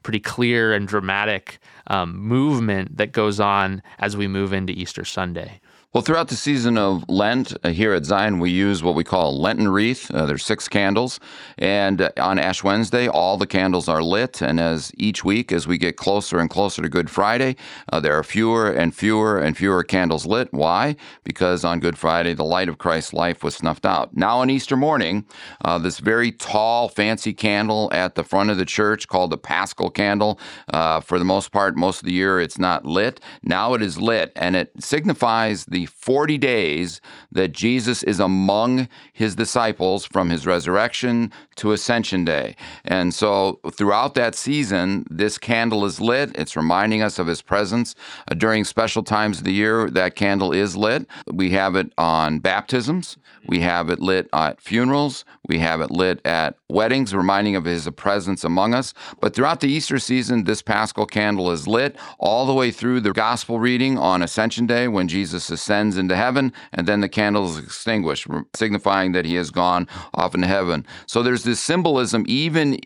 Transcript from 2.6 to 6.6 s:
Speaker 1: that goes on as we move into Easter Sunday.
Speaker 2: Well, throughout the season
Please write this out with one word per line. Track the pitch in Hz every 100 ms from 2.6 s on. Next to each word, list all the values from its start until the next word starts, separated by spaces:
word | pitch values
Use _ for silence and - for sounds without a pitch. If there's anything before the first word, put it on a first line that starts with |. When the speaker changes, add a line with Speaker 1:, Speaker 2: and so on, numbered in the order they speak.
| 110 98 90 -
Speaker 1:
that | 104
goes | 117 107 101
on | 101 101 95 98 - -
as | 101 101
we | 98
move | 95 98
into | 98 92
Easter | 92 87 - -
Sunday. | - 90 85 - - _ - _
Speaker 2:
Well, | 120
throughout | 110 165 160
the | 117
season | 143 135